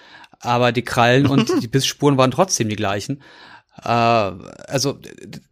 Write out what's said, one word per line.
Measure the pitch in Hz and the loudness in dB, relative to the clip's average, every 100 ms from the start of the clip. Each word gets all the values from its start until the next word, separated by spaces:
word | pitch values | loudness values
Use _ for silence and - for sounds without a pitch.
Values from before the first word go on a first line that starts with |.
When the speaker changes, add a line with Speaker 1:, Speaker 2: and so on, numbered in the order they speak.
| - - - _ | -20 -20 -20 _
Speaker 1:
aber | 120 120 123 | -4 0 2
die | 120 | 0
Krallen | - - 120 127 143 | -2 2 4 4 4
und | 135 131 | 2 2
Speaker 2:
<laughs> | 349 | 0
Speaker 1:
die | 117 | -2
Bissspuren | 139 - - 143 135 | -2 -2 0 2 4
waren | 131 | 2
trotzdem | 127 185 - 110 | 2 0 0 -4
die | 107 | -4
gleichen. | 101 101 - 139 - - - - _ - | -4 -4 -6 -10 -14 -20 -20 -20 _ -12
Äh, | - | -4
also | 117 117 117 98 92 - - - 135 135 | 0 2 2 0 -4 -14 -20 -8 -4 -4
d-, | - - - - - - | -6 -12 -20 -18 -20 -12